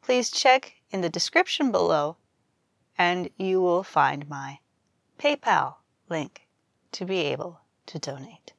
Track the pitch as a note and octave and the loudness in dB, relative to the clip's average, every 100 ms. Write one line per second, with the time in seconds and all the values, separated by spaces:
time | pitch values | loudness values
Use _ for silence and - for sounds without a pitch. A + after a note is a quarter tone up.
0 | - B3+ A#3 - C#4 C4 - _ _ G3 | 2 0 0 2 4 4 2 _ _ -4
1 | F3 E3+ - - F#4+ - C#4+ G3 E3+ D#3+ | -2 -2 0 0 0 0 0 2 2 2
2 | D3 E3+ _ _ _ _ _ _ _ - | 0 -6 _ _ _ _ _ _ _ 0
3 | F3 F3+ F3 _ F#3+ F#3 F3+ F3 F#3+ - | 2 2 -4 _ 0 2 2 2 0 2
4 | C#3+ C#3 D3 C#3+ C3+ C#3+ _ _ _ _ | 2 0 -8 -10 -10 -14 _ _ _ _
5 | _ _ D4 D4 - F3 C3 - _ _ | _ _ -2 -2 0 0 0 -6 _ _
6 | _ E3 D3+ - _ _ _ _ _ - | _ -6 -6 -12 _ _ _ _ _ -12
7 | F#3 F#3+ D3+ C3+ F3+ E3+ _ _ - E3 | -4 -2 -2 -4 -6 -12 _ _ -14 -12
8 | - C#3 C3+ E3+ - | -10 -12 -14 -20 -20